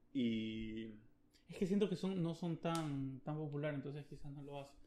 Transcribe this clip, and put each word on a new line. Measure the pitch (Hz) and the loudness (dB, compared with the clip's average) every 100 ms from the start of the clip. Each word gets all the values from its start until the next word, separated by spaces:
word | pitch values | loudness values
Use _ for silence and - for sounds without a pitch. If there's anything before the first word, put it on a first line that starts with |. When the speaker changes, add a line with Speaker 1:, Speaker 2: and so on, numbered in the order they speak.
| - | -4
Speaker 1:
y | 139 117 110 110 110 110 110 110 107 107 - - - - | 4 4 4 0 -2 -4 -4 -6 -10 -16 -20 -20 -20 -12
Speaker 2:
Es | - | 0
que | 180 | 4
siento | 202 196 | 6 4
que | 175 | 2
son, | 190 190 | 0 2
no | 165 165 | 2 0
son | 175 160 | -2 0
tan, | 170 165 156 139 135 131 | 2 2 2 0 -2 -4
tan | 156 151 | -4 -2
popular, | 151 143 151 | -2 0 0
entonces | 139 139 147 143 | -2 -4 -6 -10
quizás | 143 147 | -8 -8
no | 139 | -8
lo | 139 143 | -8 -8
hacen. | 139 - | -8 -14